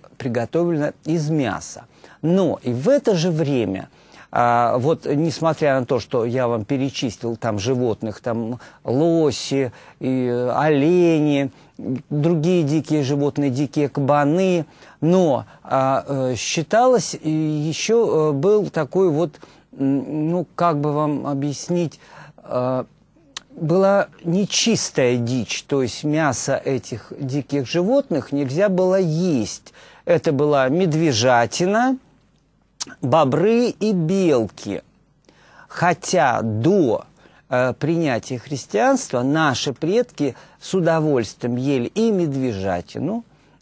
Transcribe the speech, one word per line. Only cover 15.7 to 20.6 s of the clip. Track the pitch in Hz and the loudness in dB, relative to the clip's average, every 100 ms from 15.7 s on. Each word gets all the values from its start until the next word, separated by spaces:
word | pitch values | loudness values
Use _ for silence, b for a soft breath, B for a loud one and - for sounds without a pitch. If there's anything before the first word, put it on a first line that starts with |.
| 131 131 135 - | 0 2 0 -2
э, | 139 131 123 | -2 -2 -4
считалось, | - - 151 214 254 240 - - | -4 -4 0 2 4 4 0 -6
и | 156 | -4
еще, | 156 156 151 151 - - 233 202 156 156 | -2 0 -2 -4 -4 0 2 2 2 0
э, | |
был | 139 180 214 160 | 0 2 2 0
такой | 165 147 185 190 | -2 -2 0 2
вот, | 147 165 - B B _ - | 2 -2 -6 B B _ -4
м, | 135 139 - 156 156 | 0 0 -2 -4 -2
ну, | 175 - | -2 -4
как | - | -2